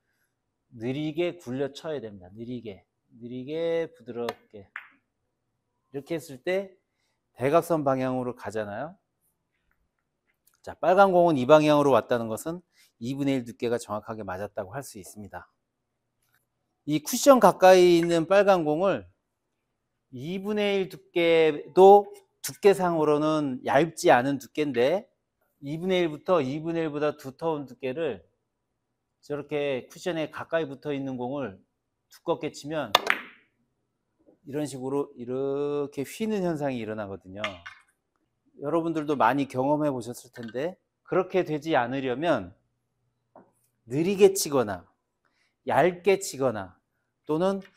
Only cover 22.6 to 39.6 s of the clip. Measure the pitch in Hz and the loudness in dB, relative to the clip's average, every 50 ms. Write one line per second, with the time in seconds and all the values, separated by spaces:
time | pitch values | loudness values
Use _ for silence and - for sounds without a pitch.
22.6 | - 202 190 - 185 175 170 160 151 151 147 147 151 156 156 151 147 135 127 131 | 4 4 4 4 2 0 0 2 2 2 2 2 2 0 0 0 -2 -4 -4 -6
23.6 | - 113 104 139 170 160 - - - 170 139 123 123 139 143 123 - - _ 151 | -2 2 2 2 2 2 -2 0 4 6 6 6 4 0 -2 -4 -6 -8 _ -4
24.6 | 151 147 123 117 123 139 175 202 233 _ _ _ _ _ _ _ _ _ _ _ | -4 -2 0 2 2 2 2 -2 -4 _ _ _ _ _ _ _ _ _ _ _
25.6 | 143 139 151 160 175 190 185 180 175 160 151 143 - 190 185 165 131 127 143 156 | -12 -10 -8 -6 -2 0 0 0 0 -2 -4 -4 -2 0 2 2 2 0 -4 -6
26.6 | 156 170 165 165 160 156 143 147 151 151 147 - - 135 - - 160 165 156 147 | -6 -6 -4 -4 -4 -4 -4 -2 -2 -4 -4 -6 -10 -16 -12 -6 -4 -4 -4 -4
27.6 | 139 120 120 - 135 131 127 160 165 139 107 90 - _ _ _ _ _ _ _ | -8 -12 -12 -10 -8 -8 -6 -6 -6 -6 -6 -8 -14 _ _ _ _ _ _ _
28.6 | _ _ _ _ _ _ _ _ _ _ _ _ _ - 147 143 147 147 151 143 | _ _ _ _ _ _ _ _ _ _ _ _ _ -10 -10 -10 -8 -6 -6 -4
29.6 | 143 143 135 123 117 - - 160 - 185 165 160 151 147 - - - - - 165 | -2 -2 -4 -6 -8 -12 -16 -10 -8 -6 -6 -6 -6 -8 -10 -12 -8 -4 -4 -4
30.6 | 160 135 139 127 - 151 143 139 139 135 131 120 123 123 139 143 131 104 95 - | -4 -4 -8 -10 -8 -8 -6 -6 -6 -8 -8 -8 -8 -8 -6 -8 -8 -10 -10 -14
31.6 | _ _ _ _ _ _ _ _ _ _ - - - 170 160 165 - - - - | _ _ _ _ _ _ _ _ _ _ -20 -8 -4 -4 -4 -4 -6 -10 -10 -12
32.6 | - 143 160 156 131 104 98 - - - - - - - - _ _ _ _ _ | -12 -8 -6 -6 -4 -2 -4 -4 -2 -4 -6 -8 -10 -16 -20 _ _ _ _ _
33.6 | _ _ _ _ _ _ _ _ _ _ _ _ _ _ _ _ _ - 127 151 | _ _ _ _ _ _ _ _ _ _ _ _ _ _ _ _ _ -10 -6 -6
34.6 | 151 131 135 131 127 131 139 143 147 147 - 127 120 120 127 131 139 139 139 143 | -6 -6 -6 -8 -6 -4 -2 -4 -4 -4 -8 -14 -10 -6 -4 -4 -2 -2 -2 -2
35.6 | 147 143 147 147 143 143 - 147 131 - - - 220 220 220 196 180 175 160 143 | -2 -2 -2 -4 -4 -6 -6 -8 -8 -8 -8 -6 -6 -4 -2 -2 -2 -2 -2 -2
36.6 | 147 139 127 120 110 107 107 110 104 95 98 95 - 95 95 104 107 104 92 87 | -4 -4 -4 -4 -6 -6 -6 -8 -8 -8 -10 -12 -14 -14 -12 -10 -10 -10 -10 -14
37.6 | - - - _ _ _ _ _ _ _ _ _ _ _ _ _ _ _ _ - | -20 -20 -20 _ _ _ _ _ _ _ _ _ _ _ _ _ _ _ _ -10
38.6 | 139 147 156 170 165 170 160 156 147 147 147 123 110 113 135 143 139 127 - 127 | -6 -2 -2 -2 -2 -2 -4 -4 -4 -2 0 2 2 2 2 0 -2 -4 -4 -2